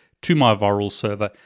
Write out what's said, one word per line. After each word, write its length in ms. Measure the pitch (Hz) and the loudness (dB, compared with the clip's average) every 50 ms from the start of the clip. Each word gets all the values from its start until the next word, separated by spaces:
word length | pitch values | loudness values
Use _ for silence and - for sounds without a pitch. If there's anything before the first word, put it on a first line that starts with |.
| _ _ _ _ | _ _ _ _
to 140 | - - 170 | -4 -2 0
my 200 | 151 131 117 107 | 4 4 4 4
Virl 340 | 98 104 101 101 101 104 101 | 4 2 0 0 0 -2 -4
server, 400 | - - - 107 104 101 107 101 - _ _ | -6 -6 -6 -6 -4 -4 -6 -8 -8 _ _